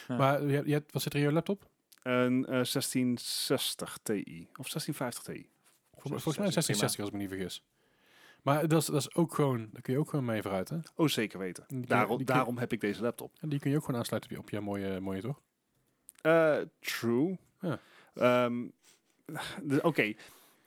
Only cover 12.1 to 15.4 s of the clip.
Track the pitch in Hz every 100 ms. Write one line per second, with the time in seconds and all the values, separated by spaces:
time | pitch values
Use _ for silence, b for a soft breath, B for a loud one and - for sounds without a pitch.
12.1 | 113 127 127 120 120 120 110 104 101 117
13.1 | - 127 _ 156 143 139 147 - 120 113
14.1 | 107 - - - 110 101 101 98 95 98
15.1 | 95 117 143